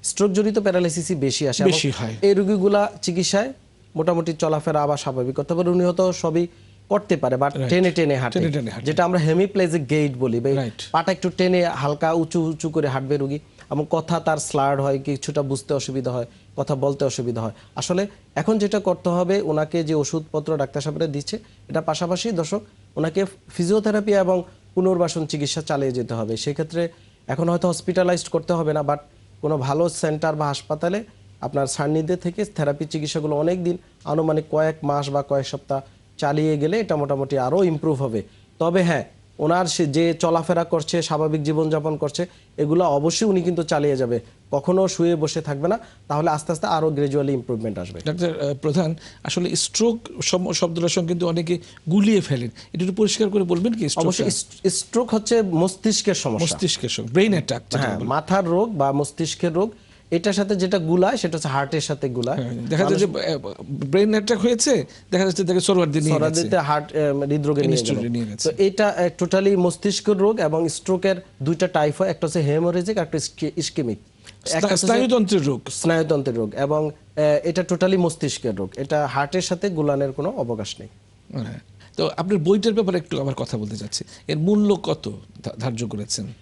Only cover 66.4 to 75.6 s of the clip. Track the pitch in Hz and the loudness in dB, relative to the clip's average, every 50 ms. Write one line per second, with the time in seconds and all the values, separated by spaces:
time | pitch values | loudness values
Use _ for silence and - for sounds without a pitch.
66.4 | 170 - - 180 151 143 151 151 147 - - 156 151 147 139 139 143 139 147 151 | 0 2 0 0 2 2 0 0 -2 -2 -2 0 2 2 2 0 0 0 0 0
67.4 | 147 143 151 143 143 - 160 127 117 110 - - 117 120 117 120 117 107 104 - | 2 0 2 2 2 2 2 2 2 0 -2 -2 -2 -2 -2 -2 -4 -6 -6 -4
68.4 | - 156 160 - 196 196 190 202 214 208 196 - 180 175 165 - 180 170 - 190 | -4 -4 0 2 2 2 2 2 2 2 2 2 0 0 0 -2 -2 0 2 2
69.4 | 196 196 202 185 180 180 165 - - 202 190 - - - 208 190 190 208 226 220 | 4 4 4 4 2 2 0 0 -2 -2 -2 0 0 0 2 4 4 2 2 2
70.4 | 180 156 151 160 170 165 156 - - - 185 180 180 190 190 175 - - - - | 0 0 2 2 0 0 -2 -4 -2 -2 -2 0 2 0 0 0 -4 -16 -12 -6
71.4 | 131 139 170 156 185 175 180 160 151 151 143 - 190 190 170 - - 160 - 180 | -2 -2 0 0 0 0 2 2 2 2 2 0 -2 -2 0 -2 -4 -2 0 0
72.4 | 156 143 143 156 165 170 175 180 175 185 220 214 165 156 - 156 - - - - | 0 2 2 2 2 2 0 0 -2 -2 -2 -2 -2 -2 -4 -4 -4 -6 -8 -6
73.4 | - 147 - - 151 - - - 147 117 107 - - - _ _ - - - - | -6 -6 -4 -4 -6 -4 -4 -4 -2 -2 -4 -6 -8 -20 _ _ -20 -20 -20 -14
74.4 | - - - 160 175 202 190 175 - 190 226 240 262 247 247 247 214 180 208 185 | -8 -4 -2 0 2 2 2 2 2 2 4 4 4 4 4 4 4 4 2 2
75.4 | 143 143 135 117 | 2 2 -2 -2